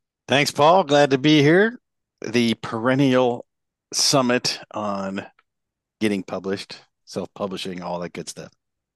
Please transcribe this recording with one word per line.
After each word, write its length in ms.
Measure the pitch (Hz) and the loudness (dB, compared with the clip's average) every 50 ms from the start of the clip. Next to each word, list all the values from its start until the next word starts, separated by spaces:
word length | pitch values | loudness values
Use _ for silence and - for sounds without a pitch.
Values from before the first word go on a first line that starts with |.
| _ _ _ _ _ | _ _ _ _ _
Thanks, 240 | - 123 139 147 - | -2 0 0 0 0
Paul. 340 | - - 147 156 175 190 180 | 0 2 4 4 6 4 4
Glad 280 | 139 143 143 143 135 135 | 2 4 4 4 4 2
to 60 | 131 | 2
be 220 | 131 151 156 151 | 2 4 4 6
here. 400 | 139 147 165 185 208 226 240 - _ _ _ _ _ _ _ - | 6 6 6 4 4 2 -2 -6 _ _ _ _ _ _ _ -14
The 320 | - - 104 120 120 117 110 | -8 -4 0 0 2 0 0
perennial 880 | - - - - 113 110 127 131 131 143 135 127 127 127 123 120 123 - _ _ _ _ _ _ _ _ - - | -2 -6 -10 -8 -4 -2 0 2 2 4 4 4 4 2 2 0 -4 -8 _ _ _ _ _ _ _ _ -10 -6
summit 640 | - - - - 139 127 123 123 123 - - - - - - - | -2 -2 0 2 2 2 2 0 0 -2 -4 -6 -8 -10 -14 -10
on 520 | 107 104 104 101 98 95 95 95 98 95 - _ _ _ _ _ _ _ _ _ _ _ _ _ - | -8 -6 -6 -6 -6 -6 -8 -8 -10 -10 -12 _ _ _ _ _ _ _ _ _ _ _ _ _ -4
getting 240 | 107 110 101 95 90 | -2 -2 -2 -2 -6
published, 540 | - - 92 87 95 98 101 - - - - _ _ _ _ _ | -6 -10 -8 -6 -6 -6 -6 -8 -12 -18 -20 _ _ _ _ _
self-publishing, 760 | - - 107 92 - - - 104 98 95 90 - 95 90 90 | -16 -12 -12 -12 -12 -10 -10 -8 -8 -8 -8 -10 -10 -10 -10
all 200 | 87 87 87 87 | -10 -10 -10 -8
that 120 | 90 85 - | -10 -10 -12
good 160 | - 80 - | -12 -14 -14
stuff. 240 | - - - - _ _ _ _ _ _ _ _ _ | -14 -16 -16 -20 _ _ _ _ _ _ _ _ _